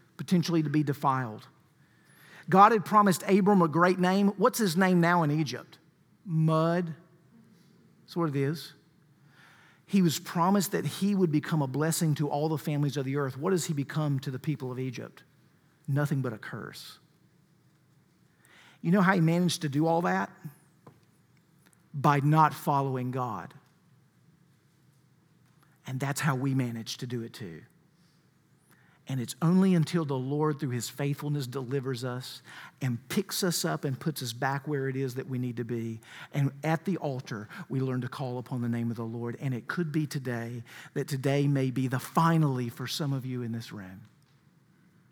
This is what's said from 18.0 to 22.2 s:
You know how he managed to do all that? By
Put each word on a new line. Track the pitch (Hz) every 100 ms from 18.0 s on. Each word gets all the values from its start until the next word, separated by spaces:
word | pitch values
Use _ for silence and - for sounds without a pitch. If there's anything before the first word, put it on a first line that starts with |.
| _ _ _ _ _ - - _
You | 170
know | 202
how | 180
he | 196
managed | 160 170 180 -
to | 151
do | 135 165
all | 165
that? | 180 190 196 - 151 - _ _ - - _ _ _ _ _ _ _ _ _
By | 143 151 143